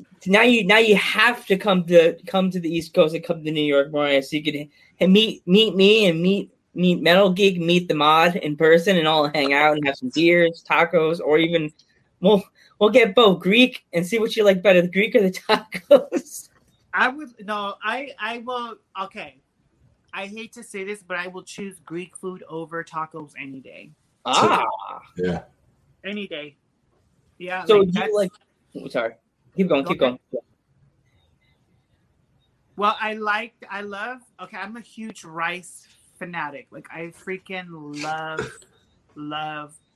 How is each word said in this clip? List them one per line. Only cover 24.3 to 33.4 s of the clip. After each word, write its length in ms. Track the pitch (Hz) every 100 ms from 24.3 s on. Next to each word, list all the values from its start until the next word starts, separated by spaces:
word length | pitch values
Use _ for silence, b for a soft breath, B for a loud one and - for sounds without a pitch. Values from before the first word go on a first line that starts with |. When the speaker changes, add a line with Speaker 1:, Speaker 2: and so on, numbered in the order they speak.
| 143 214 151 113 - 98 90 - -
Speaker 3:
Yeah. 260 | 90 85 - _ _ _ _ _ 190
Speaker 2:
Any 220 | 208 196
day. 280 | 160 147 143 _ _ _ _ _ _ _ _
Yeah, 260 | 180 185 170
Speaker 1:
So 120 | 208
Speaker 2:
like, 60 | 185
Speaker 1:
you 40 |
Speaker 2:
that's 220 | 185 208
Speaker 1:
like, 180 | 208 185 - _ _ _ -
oh, 100 | 135
sorry. 260 | 131 113 - _ _ _ 170
Keep 120 | 185
going, 140 | 143
Speaker 2:
Go 60 | 135
Speaker 1:
keep 100 | -
Speaker 2:
ahead. 160 | 131 127 _
Speaker 1:
going. 120 | 127 - _ _ _ _ _ _ _ _ _ _ _ _ _ _ _ _ _ _ _ _ _ _ -
Speaker 2:
Well, 220 | 208 214
I 140 | 220
like, 400 | 220 214 208